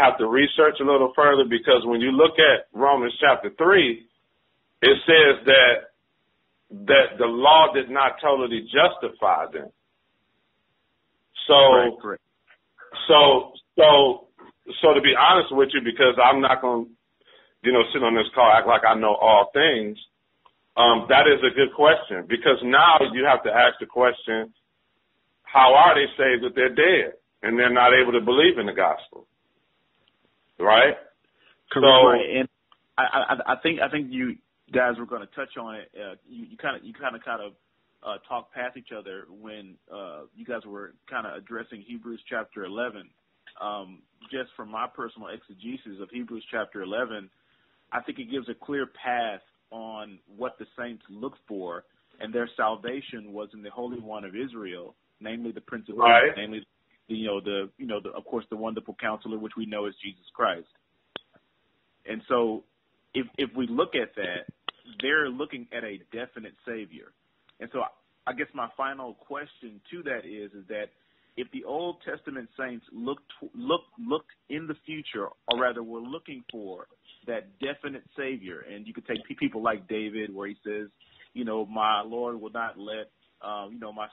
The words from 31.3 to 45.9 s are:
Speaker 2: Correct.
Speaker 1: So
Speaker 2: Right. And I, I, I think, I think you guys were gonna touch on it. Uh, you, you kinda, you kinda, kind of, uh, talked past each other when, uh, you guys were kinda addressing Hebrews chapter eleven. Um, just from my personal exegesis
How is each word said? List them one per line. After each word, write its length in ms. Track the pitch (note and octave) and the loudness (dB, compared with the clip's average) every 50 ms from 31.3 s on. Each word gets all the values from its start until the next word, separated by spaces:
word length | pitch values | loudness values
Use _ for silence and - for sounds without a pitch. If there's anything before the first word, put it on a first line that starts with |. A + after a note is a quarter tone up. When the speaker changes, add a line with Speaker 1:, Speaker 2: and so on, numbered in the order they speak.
| _ _ _ _ _ _ _ _ | _ _ _ _ _ _ _ _
Speaker 2:
Correct. 160 | - C#3 C#3 | 0 4 6
Speaker 1:
So 220 | C#3 C3 C3 C3 B2 | 8 10 10 8 8
Speaker 2:
Right. 280 | A#2+ A#2+ G2 D2 G#2 C3 | 6 2 0 -2 -4 -4
And 100 | C3 - _ _ _ _ _ _ _ _ _ - | -4 -6 _ _ _ _ _ _ _ _ _ -4
I, 40 | |
I, 500 | C3 - - C#3 - - C3+ B2 - - | -4 -2 -2 -4 -2 -4 -4 -4 -4 -6
I 40 | B2+ - | -6 -4
think, 180 | - E3 E3 - | -4 -4 -2 -2
I 80 | - C3+ | -4 -4
think 200 | D3+ D3 C#3+ B2+ | -4 -8 -8 -8
you 260 | B2+ B2+ B2+ B2 - - _ _ _ _ _ _ | -8 -8 -8 -8 -8 -12 _ _ _ _ _ _
guys 220 | C3+ B2+ B2+ B2 A#2+ A2+ | -4 -2 -2 -2 -4 -6
were 80 | A#2+ | -10
gonna 220 | A2+ B2 A2+ G2+ - _ | -12 -14 -14 -16 -16 _
touch 200 | - C3+ - - C3 | -16 -16 -14 -16 -16
on 160 | A#2 A2+ A2 | -16 -16 -16
it. 140 | G#2+ - _ _ | -18 -20 _ _
Uh, 200 | G2 G#2 G2 F#2+ - _ | -18 -18 -18 -20 -20 _
you, 200 | _ B2 A#2 A2+ | _ -20 -20 -20
you 100 | - A2+ | -20 -20
kinda, 220 | - - C#3+ C3 C3 | -14 -12 -12 -12 -12
you 120 | - A2 A2 | -16 -20 -18
kinda, 240 | - C#3+ B2+ A#2+ A2+ - | -12 -12 -12 -12 -12 -12
kind 180 | C3 A#2 A2 | -12 -12 -12
of, 100 | G#2 G2+ F#2 _ _ _ _ _ _ _ _ _ | -14 -18 -20 _ _ _ _ _ _ _ _ _
uh, 140 | - G#2+ G#2 G2 _ - | -16 -16 -16 -16 _ -14
talked 260 | B2+ A#2+ A#2 _ _ | -14 -14 -14 _ _
past 220 | C3 B2 B2+ - | -14 -14 -14 -14
each 140 | C3+ A2+ _ B2 | -18 -20 _ -20
other 280 | G#2+ G2 G2 F#2+ G2 - _ | -20 -18 -18 -20 -20 -20 _
when, 480 | F#2 G#2 G#2+ A2 G#2+ G#2+ G2 F#2+ F2+ _ _ _ | -20 -20 -20 -20 -20 -20 -20 -20 _ _ _ _
uh, 300 | F2+ G2+ G2 F2+ D2+ D2+ C#2+ _ _ | -20 -18 -18 -18 -18 -20 -20 _ _
you 100 | A2+ A#2 | -20 -16
guys 180 | B2 A#2+ A2 G2+ | -14 -14 -14 -16
were 280 | G#2 G2+ G2+ G2+ E2+ _ _ _ _ | -18 -20 -20 -20 -20 _ _ _ _
kinda 260 | C3+ A#2+ A2 G2+ D2 | -14 -14 -14 -14 -16
addressing 460 | F2+ G2+ _ A#2 A2+ A2+ - A#2+ G#2 | -18 -18 _ -18 -18 -18 -18 -20 -20
Hebrews 380 | G2+ A2+ A#2+ A2+ A2+ A#2+ A#2 G#2+ _ - | -20 -20 -20 -18 -18 -18 -18 -18 _ -12
chapter 360 | B2+ A2+ G#2+ - _ G#2+ G2 | -12 -12 -12 -12 _ -16 -16
eleven. 460 | F2+ G2 A2+ B2 B2 G#2 G2+ - _ _ _ _ _ _ _ _ - _ - | -14 -10 -10 -10 -12 -12 -18 -20 _ _ _ _ _ _ _ _ -20 _ -14
Um, 420 | G2 G#2 G#2 G2+ F#2+ F#2 F#2 E2+ _ _ _ _ _ A2 | -14 -12 -12 -14 -16 -20 -20 _ _ _ _ _ _ _
just 180 | C3 C3 B2+ B2 _ | -16 -16 -16 -16 _
from 140 | - A#2 G#2 | -20 -20 -16
my 180 | A2 A2 A#2+ B2+ | -12 -12 -12 -12
personal 360 | _ - A#2+ A2+ - A2+ G#2+ F#2 | _ -16 -16 -16 -16 -20 -20 -20
exegesis 720 | G#2 A2+ _ _ G2+ F#2 G2+ A#2+ C3 C3 _ G#2+ | -20 -20 _ _ -20 _ -18 -16 -16 -16 _ -20